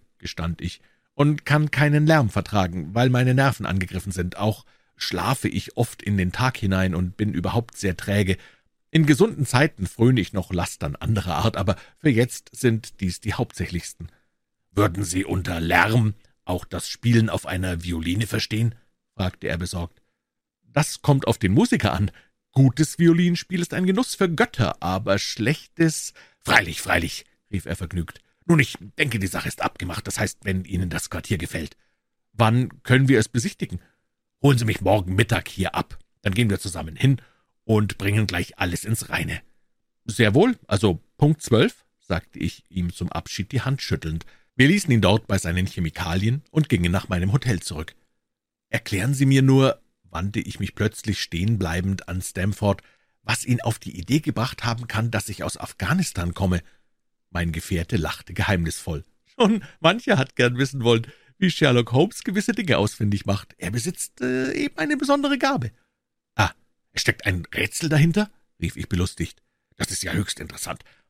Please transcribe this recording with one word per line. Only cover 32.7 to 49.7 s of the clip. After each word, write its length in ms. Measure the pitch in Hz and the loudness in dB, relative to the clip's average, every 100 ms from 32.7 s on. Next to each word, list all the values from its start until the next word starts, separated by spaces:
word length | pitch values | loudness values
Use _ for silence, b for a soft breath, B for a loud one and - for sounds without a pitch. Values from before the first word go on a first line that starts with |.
| - | -4
können 240 | - 127 131 | 2 4 6
wir 120 | 127 | 4
es 100 | 107 | 4
besichtigen?" 500 | 123 127 - - 90 b b b _ _ _ | -2 -4 -4 -8 -8 b b b _ _ _
"Holen 160 | 139 127 | 4 4
Sie 80 | 113 | 2
mich 160 | 90 | 0
morgen 340 | - 104 87 92 | 2 2 2 0
Mittag 320 | 110 98 - | 2 0 -2
hier 280 | - 92 - | -4 -4 -4
ab. 240 | - - - _ | -8 -12 -18 _
Dann 100 | 107 | -2
gehen 160 | 95 117 | 0 0
wir 100 | 95 | 0
zusammen 360 | 98 87 80 80 | -6 -10 -10 0
hin 260 | 131 131 b b b _ | 2 2 b b b _
und 360 | - 107 104 - | 0 2 0 -2
bringen 260 | 98 107 107 | -2 0 0
gleich 320 | 90 87 - | -2 -6 -4
alles 260 | 90 80 | -4 -4
ins 260 | 104 110 - | -4 -6 -4
Reine." 320 | - 85 - - _ _ _ _ _ - | -6 -4 -8 -12 _ _ _ _ _ -6
"Sehr 280 | 107 107 | 2 4
wohl, 240 | 113 233 240 - | 6 4 2 -2
also 360 | 101 107 85 - - | 2 2 0 -6 2
Punkt 260 | 143 160 | 2 2
zwölf", 420 | - 113 202 - _ _ | 4 4 4 0 _ _
sagte 400 | - 85 - - | -6 -6 -6 -6
ich 240 | 85 - _ | -6 -6 _
ihm 220 | 92 87 | -4 -4
zum 200 | - 87 | -4 -8
Abschied 400 | - - - 98 | -8 -8 -8 -6
die 100 | 131 | -4
Hand 200 | 131 139 | -2 -4
schüttelnd. 440 | - 101 82 80 b b b - | -2 -4 -4 -6 b b b 2
Wir 60 | 135 | 4
ließen 240 | 202 - | 4 4
ihn 100 | 117 | 4
dort 240 | 92 110 - | 6 4 2
bei 140 | 98 | -2
seinen 260 | 87 87 92 | 0 0 -2
Chemikalien 800 | - 82 - 82 90 107 139 - | -2 -4 -4 -4 -2 0 -2 -2
und 180 | 156 151 | -2 0
gingen 220 | 95 87 | 2 2
nach 180 | 87 - | 0 -2
meinem 240 | 87 92 | -2 0
Hotel 280 | 131 127 92 | 0 0 -4
zurück. 340 | - 76 78 - _ _ _ _ _ _ _ | -4 -10 -10 -14 _ _ _ _ _ _ _
"Erklären 460 | 113 - 98 117 135 | -8 -4 -2 0 2
Sie 100 | 135 | 4
mir 160 | 135 | 6
nur", 400 | 135 135 135 | 6 6 6